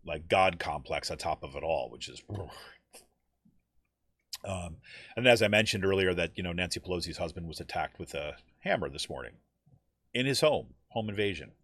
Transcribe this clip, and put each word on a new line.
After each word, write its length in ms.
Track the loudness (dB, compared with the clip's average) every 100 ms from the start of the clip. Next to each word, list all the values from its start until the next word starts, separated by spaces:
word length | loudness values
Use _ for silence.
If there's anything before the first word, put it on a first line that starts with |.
| -6
like, 220 | -8 2
God 320 | 4 4 2
complex 500 | -6 -6 -4 -6 -4
on 80 | -6
top 240 | -4 -4
of 140 | -6 -6
it 80 |
all, 260 | -2 -2 -2
which 200 | -10 -14
is, 120 | -16 -10 -10 -10 -14 -20 -20 _ -20 _ _ _ _ _ _ _ _ _ _ _ _ _ -12 -6
um, 300 | -6 -6 -12 -18 -20 -12 2
and 100 | 6
as 160 | 8
I 60 | 8
mentioned 380 | 6 4 2 4
earlier, 280 | 6 4
that, 180 | 4 0 -2
you 80 |
know, 80 | -4
Nancy 300 | -2 -2 -4
Pelosi's 340 | -4 -4 -4 -6
husband 300 | -6 -6 -10
was 140 | -10
attacked 360 | -6 -4 -4 -8
with 160 | -10
a 220 | -8 -8 -10 _ _
hammer 300 | -2 -2 -2
this 200 | -6 -8
morning 240 | -8 -10 -16 _ _ _ _ _ _ _
in 120 | -2 0
his 160 | 4
home, 320 | 4 2 -4 -20 _
home 180 | -6 -4
invasion. 440 | 0 0 -2 -12 _